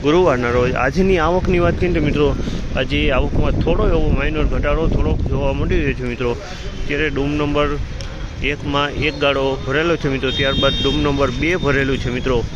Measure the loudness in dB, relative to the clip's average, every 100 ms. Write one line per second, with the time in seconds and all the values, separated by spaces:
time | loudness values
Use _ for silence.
0 | 4 4 4 2 2 2 2 2 0 2
1 | 2 2 2 2 2 2 2 2 0 0
2 | 0 2 2 2 -2 -4 -4 -2 -2 0
3 | 2 2 2 2 2 2 0 2 2 2
4 | 2 2 0 0 0 0 0 0 0 2
5 | 0 0 0 0 0 0 0 0 0 -2
6 | -4 -2 -2 -4 -6 -10 -10 -6 -4 -2
7 | -2 -2 -2 -2 0 0 0 -2 -6 -6
8 | -8 -10 -10 -4 -4 -4 -2 0 0 -2
9 | -2 0 0 2 0 -2 -2 0 0 0
10 | 0 -2 -2 0 0 2 0 2 0 0
11 | 0 2 0 0 -2 0 0 0 0 -2
12 | -2 -4 0 0 -2